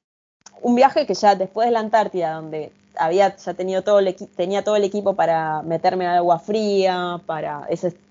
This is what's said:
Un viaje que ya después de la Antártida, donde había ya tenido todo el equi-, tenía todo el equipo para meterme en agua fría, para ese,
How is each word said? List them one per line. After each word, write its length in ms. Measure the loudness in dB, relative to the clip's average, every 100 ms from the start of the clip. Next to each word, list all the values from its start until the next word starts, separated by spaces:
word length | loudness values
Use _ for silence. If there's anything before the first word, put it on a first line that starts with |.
| _ _ _ _ -20 -6
Un 140 | 0
viaje 320 | 4 4 4 0
que 80 |
ya 200 | 2 2 2
después 300 | 0 -2 0
de 60 |
la 80 | 0
Antártida, 540 | 2 0 0 -2 -4
donde 380 | -4 -8 -10 -10 -14 _ -4
había 380 | 0 4 2 0
ya 180 | -8
tenido 280 | -6 -4 -2
todo 180 | 2 4
el 80 | 2
equi-, 200 | -2 -8 -6
tenía 260 | -2 -2
todo 120 | 0 0
el 80 |
equipo 300 | 0 -2 -2
para 480 | 0 0 0 -2 -4
meterme 420 | -4 -2 0 0
en 60 | 0
agua 280 | 2 2 0
fría, 800 | -2 -2 0 0 0 0 -4 -8 -8
para 380 | -8 -8 -8 -8
ese, 240 | -4 -4 -8 _